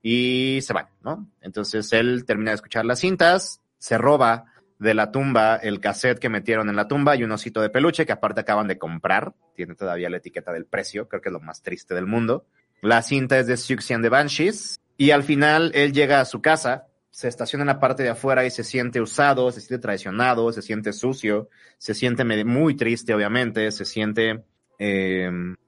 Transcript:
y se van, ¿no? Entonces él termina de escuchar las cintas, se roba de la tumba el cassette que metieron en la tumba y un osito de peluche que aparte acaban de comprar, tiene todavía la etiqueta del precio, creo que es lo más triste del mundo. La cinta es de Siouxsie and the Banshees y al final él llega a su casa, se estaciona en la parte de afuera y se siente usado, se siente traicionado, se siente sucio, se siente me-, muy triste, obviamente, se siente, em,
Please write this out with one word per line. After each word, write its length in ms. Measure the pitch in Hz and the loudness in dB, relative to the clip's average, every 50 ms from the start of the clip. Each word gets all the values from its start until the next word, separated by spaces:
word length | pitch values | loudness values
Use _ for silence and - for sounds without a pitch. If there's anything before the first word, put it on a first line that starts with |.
y 560 | _ 113 117 123 123 123 127 127 131 131 131 135 | _ 0 0 2 2 0 0 0 0 0 -2 -4
se 100 | 131 - | -4 -4
van, 160 | 110 90 - _ _ _ | -4 -4 -6 _ _ _
¿no? 260 | _ 117 156 214 208 - _ _ | _ -10 -10 -10 -10 -18 _ _
Entonces 520 | - 95 95 107 104 - - 110 107 - | -16 -10 -8 -8 -8 -4 -4 -6 -2 2
él 320 | 117 113 113 123 127 123 123 | 2 2 4 2 0 -2 -2
termina 260 | - 113 104 107 110 | -2 -2 -2 0 -2
de 60 | 107 | -2
escuchar 280 | 104 - - - 113 110 | -4 -6 -6 -4 -2 0
las 140 | 117 123 123 | 0 0 0
cintas, 640 | - 185 190 180 170 170 180 196 190 - - _ _ _ _ _ | 0 -2 2 4 6 6 6 4 0 -6 -14 _ _ _ _ _
se 200 | - - - - | -4 -2 0 2
roba 480 | 113 135 147 143 131 117 117 117 - _ _ _ _ _ _ _ | 4 4 6 6 6 4 4 0 -2 _ _ _ _ _ _ _
de 160 | 104 110 110 | 2 2 4
la 180 | 110 107 107 | 4 2 0
tumba 440 | - 135 139 139 127 117 107 110 113 | 0 -2 -2 2 4 4 4 4 4
el 220 | 110 - 110 104 98 | 2 0 -4 -4 -2
cassette 400 | - 104 98 - - 127 123 - | -2 -4 -4 0 0 0 0 0
que 100 | - 123 | -2 -4
metieron 400 | 110 104 107 110 113 110 107 104 | -4 -2 0 0 0 0 0 0
en 60 | 104 | 0
la 140 | 104 104 104 | -2 -2 0
tumba 260 | 143 143 143 147 147 | 0 2 2 2 2
y 80 | 127 | 2
un 80 | 117 110 | 0 -4
osito 300 | 110 101 - 117 107 110 | -4 -6 -8 -6 -2 -2
de 100 | 107 107 | -2 0
peluche 340 | 107 127 143 170 160 - 160 | 0 2 2 2 2 0 -2
que 80 | 143 | -2
aparte 280 | 110 - - 104 104 110 | -2 -2 -2 -2 -2 -2
acaban 260 | 104 - 107 104 107 | -2 0 0 0 0
de 120 | 98 92 - | -2 -4 -6
comprar, 540 | - 82 82 82 - 95 92 101 117 113 - _ _ _ _ | -6 -8 -8 -6 0 0 0 2 0 -4 -14 _ _ _ _
tiene 220 | - 90 82 85 | -14 -14 -14 -12
todavía 340 | _ 101 92 87 87 90 87 | _ -8 -6 -6 -4 -6 -6
la 60 | 90 | -8
etiqueta 360 | 90 _ 92 87 - 78 90 | -8 _ -10 _ -12 -10 -8
del 140 | 87 82 80 | -10 -10 -10
precio, 420 | _ - 101 90 - - 101 110 _ | _ -8 -8 -8 -8 -10 -10 -10 _
creo 140 | - 95 | -10 -8
que 60 | - 101 | -8 -8
es 40 | |
lo 80 | 90 85 | -10 -10
más 220 | 76 78 78 - | -12 -14 -18 -14
triste 320 | _ - 90 - - _ 90 | _ -12 -12 -12 -10 _ -6
del 120 | 90 92 | -6 -4
mundo. 400 | 95 110 117 117 113 120 95 _ _ _ _ _ _ _ _ | -2 -2 -2 0 0 -2 -4 _ _ _ _ _ _ _ _
La 200 | - 104 117 117 | 2 4 4 4
cinta 360 | 120 - 143 139 131 127 135 131 | 4 2 -2 -2 0 2 2 2
es 80 | 127 | 2
de 100 | 117 127 | 2 -2
Siouxsie 380 | 120 - - 131 107 - - 127 | -4 -2 -4 -6 -6 -4 -4 -2
and 100 | 117 113 | 0 2
the 40 | 117 | 4
Banshees 720 | 120 139 147 143 139 - 151 190 226 214 - - - - _ _ _ | 4 4 2 2 0 0 0 -2 -2 -4 -10 -12 -14 -14 _ _ _
y 160 | _ 139 143 | _ 4 6
al 100 | 147 143 | 6 6
final 480 | 139 143 151 139 143 151 151 160 165 160 | 4 2 2 4 4 4 4 4 2 2
él 200 | - 143 143 147 | 2 2 2 2
llega 280 | 139 143 147 131 143 139 | 4 2 4 4 4 4
a 40 | 131 | 2
su 180 | - - 107 | 2 -4 -2
casa, 460 | - 151 160 156 - 127 127 139 - _ _ _ _ _ | 2 2 2 2 2 -4 -4 -4 -8 _ _ _ _ _
se 160 | _ - - 123 | _ -8 -6 -6
estaciona 340 | 117 - 120 117 - 139 | -6 -6 -8 -6 -4 -2
en 60 | 143 143 | 0 0
la 100 | 135 - | 0 2
parte 240 | 139 127 131 - | 2 0 0 0
de 60 | 135 120 | -2 -2
afuera 360 | 113 117 - 135 131 127 127 | -2 -2 0 0 2 2 2
y 60 | 127 | 0
se 140 | - - 113 | -2 -6 -10
siente 360 | - - 127 123 123 120 143 | -4 -4 -4 -4 -2 -2 -4
usado, 520 | 113 110 - - 143 143 135 127 127 127 | -4 -2 0 2 4 4 4 2 2 -2
se 80 | 120 107 | -2 -6
siente 220 | - - 127 120 | -10 -8 -8 -6
traicionado, 680 | 117 107 101 95 - 98 95 110 123 127 123 117 117 117 | -4 -6 -6 -6 -6 -8 -2 0 2 2 2 2 2 0
se 100 | 113 110 | -2 -4
siente 300 | - - 110 107 107 107 | -8 -8 -8 -6 -4 -6
sucio, 560 | 101 - - 127 131 131 - 107 104 104 110 - _ _ _ - _ _ | -6 -4 -4 -4 -4 -2 -2 0 0 0 -2 -6 _ _ _ -20 _ _
se 160 | - - 107 | -8 -8 -4
siente 300 | - - 123 120 113 131 | -2 -2 -2 0 0 0
me-, 200 | 117 110 107 107 | 0 0 0 0
muy 300 | 117 120 135 160 160 131 | 0 2 2 2 2 2
triste, 400 | - 123 113 117 110 - - 110 | 0 0 -2 -2 -2 -2 -2 0
obviamente, 560 | 104 104 101 110 123 127 117 107 113 107 110 | 0 0 0 0 -2 -2 -2 -2 -2 -2 -2
se 140 | 104 - 101 | -4 -6 -10
siente, 580 | - - 110 107 107 107 113 113 113 110 110 - _ _ _ _ _ _ _ | -8 -4 -4 -4 -2 0 0 0 0 -2 -4 -10 _ _ _ _ _ _ _
em, 760 | 101 104 98 98 95 95 92 92 92 90 90 90 87 90 92 _ _ | -4 -2 0 0 0 0 -2 -2 -2 -4 -4 -6 -6 -8 -10 _ _